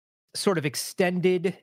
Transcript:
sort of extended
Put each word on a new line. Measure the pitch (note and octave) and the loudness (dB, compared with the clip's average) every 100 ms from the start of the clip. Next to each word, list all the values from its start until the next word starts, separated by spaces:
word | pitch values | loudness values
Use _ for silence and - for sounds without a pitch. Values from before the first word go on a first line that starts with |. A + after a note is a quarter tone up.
| _ _ _ | _ _ _
sort | - G#3 E3+ | -4 0 0
of | D3 | 0
extended | - - - F3+ F3+ F#3 F3+ F3+ - | -4 -4 0 0 2 2 2 -2 -6